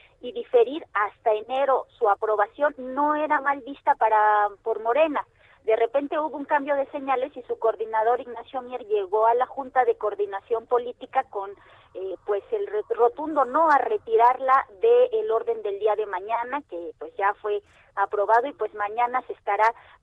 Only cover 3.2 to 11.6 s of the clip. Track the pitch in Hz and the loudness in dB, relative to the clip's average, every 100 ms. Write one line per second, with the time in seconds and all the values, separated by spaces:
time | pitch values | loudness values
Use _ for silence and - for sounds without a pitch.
3.2 | 302 294 277 285 240 285 - 277 220 214 | 0 -2 0 -4 -6 -8 -2 2 2 4
4.2 | 214 208 208 202 - 208 220 247 320 262 | 4 4 2 -2 -6 -4 0 2 2 0
5.2 | - _ _ _ - 226 233 277 285 - | -8 _ _ _ 0 2 2 0 -2 -4
6.2 | 302 277 277 302 277 277 269 294 269 254 | -4 -6 -2 -2 0 -2 -2 -6 -4 -2
7.2 | 262 262 - 233 226 214 220 220 220 247 | -4 -8 -10 -2 -2 -2 -2 0 0 0
8.2 | 254 233 240 269 247 247 208 208 359 208 | -4 -14 -12 -12 -10 -10 -2 -2 0 2
9.2 | 226 233 254 - 262 262 240 226 208 202 | 4 4 0 -4 -4 0 2 0 -2 -4
10.2 | 202 196 - 226 226 240 240 - - 269 | -6 -6 -6 -6 0 -2 -2 -12 -6 -4
11.2 | 262 202 196 - | -4 -6 -10 -12